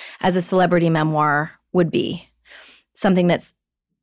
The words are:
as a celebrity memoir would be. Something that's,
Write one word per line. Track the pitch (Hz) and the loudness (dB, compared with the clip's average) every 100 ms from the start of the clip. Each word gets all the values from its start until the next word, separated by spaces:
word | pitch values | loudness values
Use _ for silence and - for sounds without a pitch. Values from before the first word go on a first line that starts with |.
| - - | -18 -4
as | 190 180 | -2 0
a | |
celebrity | 175 185 175 175 165 | 0 0 2 2 2
memoir | 160 156 151 151 147 156 - _ | 0 0 0 0 0 -4 -10 _
would | 180 170 | -2 0
be. | - - 175 - _ _ - - - _ | 0 -4 -6 -14 _ _ -20 -20 -20 _
Something | - 202 180 175 | -4 0 2 2
that's, | - - - _ _ _ _ | 0 -4 -20 _ _ _ _